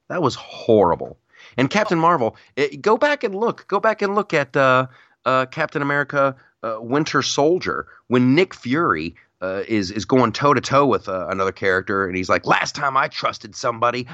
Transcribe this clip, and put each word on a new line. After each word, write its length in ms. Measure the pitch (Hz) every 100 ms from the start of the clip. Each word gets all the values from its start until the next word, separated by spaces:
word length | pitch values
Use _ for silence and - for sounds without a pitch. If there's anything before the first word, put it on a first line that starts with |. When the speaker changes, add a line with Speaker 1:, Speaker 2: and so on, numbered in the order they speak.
| -
Speaker 1:
That 160 | 165
was 100 | 139
horrible. 840 | - - - - 107 87 78 64 - _ _ - -
And 120 | 131
Captain 280 | 208 214 170
Speaker 2:
Oh. 20 |
Speaker 1:
Marvel, 340 | 165 170 110 - _ -
eh, 200 | 139 147
go 160 | - 233
back 260 | 294 285
and 120 | 220 190
look. 320 | 226 - -
Go 120 | 202
back 220 | 220 214
and 140 | 202 202
look 180 | 196
at, 220 | 160 135 147
uh, 300 | 135 127 131 - _ _ 127
uh, 200 | 131 131
Captain 340 | 156 151 156
America, 540 | 143 143 131 143 135 131 _ _
uh, 140 | 117 110
Winter 420 | 117 139 156 147
Soldier, 680 | - - 147 180 92 69 - - -
when 280 | 123 127 143
Nick 180 | 190
Fury, 640 | - 120 143 160 80 82 - _ _
uh, 220 | 92 95 92
is, 220 | 110 90
is 140 | 104 92
going 260 | 131 117
toe-to-toe 520 | 113 143 131 - 135 143
with, 220 | 98 -
uh, 180 | 95 85
another 220 | 98 95
character, 520 | - 98 92 92 98 95
and 80 | 92
he's 100 | 92
like, 160 | 90 -
"Last 300 | - 160 147
time 200 | 143 135
I 100 | 151
trusted 480 | - 127 - 110 95
somebody, 500 | 131 113 120 127 123